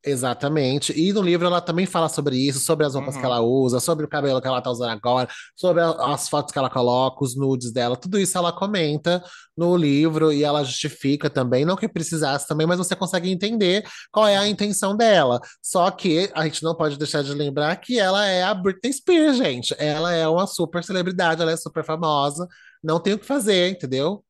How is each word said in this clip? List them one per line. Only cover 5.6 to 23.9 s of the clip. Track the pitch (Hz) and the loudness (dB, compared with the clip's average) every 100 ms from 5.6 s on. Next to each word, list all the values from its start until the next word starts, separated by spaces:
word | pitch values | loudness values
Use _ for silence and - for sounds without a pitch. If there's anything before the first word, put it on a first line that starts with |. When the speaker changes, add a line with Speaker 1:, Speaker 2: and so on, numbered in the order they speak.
| 180 170 | 0 2
Speaker 1:
a, | 170 160 127 | 2 0 -2
as | 143 - | -2 -2
fotos | 147 143 | -4 -2
que | - | -2
ela | 127 | -2
coloca, | 131 123 123 131 - | 0 2 2 0 0
os | 139 123 | -4 -2
nudes | 139 131 123 | -2 -2 -2
dela, | 117 120 123 | -2 -2 -2
tudo | 185 202 | -2 0
isso | 185 185 | 0 0
ela | 175 | -2
comenta | 170 196 208 156 147 165 175 175 - - - | -2 -4 0 0 0 0 -2 -4 -20 -20 -4
no | 170 180 | 2 4
livro | 151 139 160 156 156 | 4 4 2 2 2
e | 147 | 2
ela | 147 147 | 2 0
justifica | 139 123 151 - 139 147 156 | -2 -4 -6 -4 -2 0 0
também, | 139 127 127 151 | -2 0 2 2
não | 190 | 0
que | 220 | -4
precisasse | 180 160 165 147 143 - | -4 -6 -2 -2 -2 -2
também, | 151 160 | -2 0
mas | 180 | 0
você | 180 185 | -2 -4
consegue | 175 185 175 | -2 -2 -2
entender | 180 202 226 185 190 208 - - | -2 -2 0 2 0 -2 -18 -6
qual | - 214 | 2 4
é | 196 | 4
a | 208 | 2
intenção | 196 208 202 196 208 | 0 -2 -2 -2 2
dela. | 233 196 135 127 - - | 6 6 6 2 -4 -14
Só | - 190 180 | -4 2 2
que | 185 190 160 202 156 | 2 0 2 0 -2
a | 160 | -4
gente | - | -2
não | 160 165 | -4 -2
pode | 156 143 | -2 -2
deixar | 147 151 | -4 -2
de | 139 | -4
lembrar | 143 147 139 147 185 | -4 -4 0 -2 -2
que | - 247 | -2 0
ela | 190 196 202 | 2 2 2
é | 185 | 0
a | 185 | 0
Britney | 202 185 185 247 | 0 -2 -2 -4
Spears, | 277 - 349 311 254 | -4 2 4 4 4
gente. | 214 123 117 - | 0 -2 -4 -2
Ela | 151 151 170 | -2 0 0
é | 170 160 | 0 2
uma | 165 190 | 2 0
super | - 160 175 | -2 -4 -4
celebridade, | 170 185 180 185 175 160 | -4 -4 -2 0 0 2
ela | 165 | 0
é | 165 | -2
super | - 160 | -6 -8
famosa, | 156 160 165 147 143 143 180 - - _ | -6 -4 0 0 0 -4 -12 -14 -20 _
não | 160 165 | -2 0
tem | 180 | 0
o | 208 | -4
que | - | -2
fazer, | 277 208 190 180 | -2 2 2 2
entendeu? | 190 135 | -2 -4